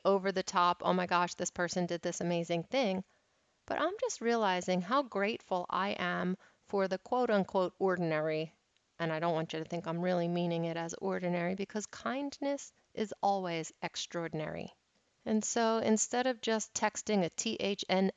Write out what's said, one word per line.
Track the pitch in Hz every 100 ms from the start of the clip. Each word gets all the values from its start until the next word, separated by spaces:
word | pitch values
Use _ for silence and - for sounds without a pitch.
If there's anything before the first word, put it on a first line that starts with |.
over | 190 196 190
the | 185
top, | - 190 175 180 -
"Oh |
my | 180 180
gosh, | 175 175 -
this | 180
person | - 175 185 175
did | 175
this | 175 -
amazing | 175 175 170 170
thing." | - 269 220 190 - _ _ _ _ _ -
But | -
I'm | 359 415
just | 480 -
realizing | 226 233 202 180 180 185
how | 180 269
grateful | 254 196 202 233 - 185 -
I | 180 196
am | - 180 180 180 185 - _ -
for | 202 190
the | 185
quote | - 247 240
unquote | 202 180 196 180 -
ordinary. | 190 180 165 156 156 156 160 - _ _ _ -
And | 165
I | 156
don't | 170
want | 160 160
you | 160
to | 160
think | 170 170
I'm | 170
really | 180 180 170
meaning | 175 175 170 165
it | 165
as | 165 -
ordinary, | 190 185 180 175 175 190
because | 196 214 -
kindness | - 226 262 285 - 277 285 - - _
is | - 208 -
always | 202 196 180 165 160 -
extraordinary. | 165 - - 170 165 156 156 170 - - _ _ _ _ 233
And | 220 -
so | 240 226 226
instead | - 220 - 247 262
of | 233
just | 226 220 -
texting | - 214 - - 208
a | 165
T | - 220 -
H | 196 202 -
N | 185 190